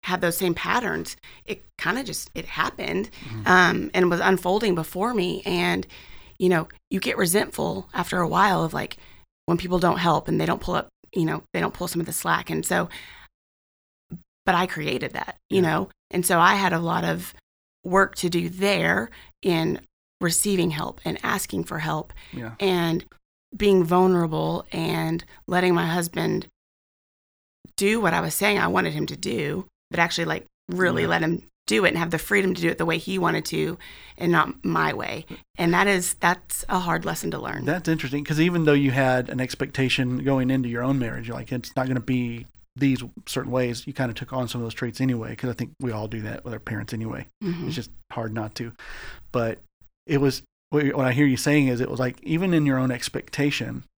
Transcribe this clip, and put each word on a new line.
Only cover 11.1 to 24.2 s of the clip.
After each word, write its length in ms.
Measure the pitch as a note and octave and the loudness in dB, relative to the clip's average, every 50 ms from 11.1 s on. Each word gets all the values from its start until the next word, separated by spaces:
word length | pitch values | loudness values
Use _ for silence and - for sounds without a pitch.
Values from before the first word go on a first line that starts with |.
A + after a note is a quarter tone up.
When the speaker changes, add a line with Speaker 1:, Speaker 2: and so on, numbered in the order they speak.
| - | -2
Speaker 1:
you 120 | - E3 | 0 0
know, 180 | D#3+ D3+ D#3 - _ _ | 0 0 -4 -8 _ _
they 80 | F3 | -2
don't 140 | E3 F3+ - | -2 -2 -4
pull 140 | - F3+ E3+ | -4 -8 -4
some 120 | - E3+ | -4 -4
of 60 | E3+ | -4
the 60 | E3 E3 | -4 -4
slack. 380 | - - F3 E3 E3 E3 - | -4 0 0 0 0 0 -2
And 140 | D#3+ D#3 E3 | -4 -4 -2
so, 220 | - F#3 F3 E3+ E3+ - - - - - - - - _ _ _ _ _ _ _ _ _ _ _ _ _ _ _ _ - E3+ - _ _ _ _ | 0 0 0 0 -2 -6 -14 -16 -18 -20 -20 -20 -20 _ _ _ _ _ _ _ _ _ _ _ _ _ _ _ _ -16 -16 -16 _ _ _ _
but 100 | - F#3 | 2 2
I 120 | F3 F#3 | 2 2
created 460 | F3+ - D#3+ D3+ D3+ D3+ - D3 C#3 - | 0 -2 -6 -4 -4 -4 -4 -4 -6 -6
that, 240 | - - - - _ _ _ | -8 -10 -10 -12 _ _ _
you 60 | - G3 F3+ | 2 2 4
Speaker 2:
Yeah. 60 | E3 | 4
Speaker 1:
know? 200 | D#3 D#3+ F#3+ - - _ _ _ | 2 0 -2 -4 -8 _ _ _
And 140 | - F3+ F3 | -4 -2 0
so 140 | - F#3 E3+ | 2 4 6
I 160 | E3+ F3+ G3+ | 6 6 6
had 180 | G3+ G3 F#3 F3 | 4 2 2 0
a 60 | E3 | 0
lot 260 | E3+ E3 E3+ E3+ E3 | 0 -2 -2 -2 0
of 300 | E3 E3 F3 F3+ - - - _ _ _ _ _ _ _ _ _ | -2 -2 -4 -6 -12 -16 -18 _ _ _ _ _ _ _ _ _
work 300 | F3+ F3+ F#3+ G3 F#3+ - | 2 4 4 4 4 0
to 120 | - - F3 | -4 -4 0
do 180 | E3+ F3 E3+ E3+ | 0 0 -2 -2
there 640 | F3 F#3 F#3+ G3+ G3+ F3 D#3+ E3 F3 G3 A3+ A#3 - - - - _ _ - | -4 0 0 2 2 2 2 2 2 0 0 -4 -8 -20 -20 -20 _ _ 0
in 380 | G3 F3 D#3+ D#3+ D#3+ - - - _ _ _ _ _ _ _ | 0 2 2 2 0 -2 -4 -8 _ _ _ _ _ _ _
receiving 500 | F3+ E3+ E3+ - - G#3 G3+ F3+ E3+ E3 | -2 0 0 2 2 2 2 2 2 0
help 300 | D#3 C#3+ - - - - - | 0 -2 -6 -8 -10 -8 -6
and 140 | - - - - | -6 -6 -4 -2
asking 400 | - - F#3+ - - - F#3 E3+ | -2 -2 -2 -4 -6 -4 -6 -6
for 160 | - F3+ D#3+ | -4 -6 -6
help 320 | D3+ D#3 D#3 D#3 D3 - - - - - - | -4 -4 -4 -4 -6 -8 -14 -20 -18 -14 -12
Speaker 2:
Yeah. 220 | C3 A#2+ A2 A2+ - | -12 -12 -12 -8 -2
Speaker 1:
and 440 | G3+ G3 F#3 F3 E3+ E3 E3 F3 - _ - _ _ _ _ _ _ _ - | 0 0 2 2 2 0 0 -2 -4 _ -20 _ _ _ _ _ _ _ -6
being 280 | G#3 G3+ G3+ G3 F#3 F3 | 0 4 6 6 6 6
vulnerable 840 | D#3+ F3 F3+ F#3 F#3 F#3 F3 | 6 6 6 6 6 6 4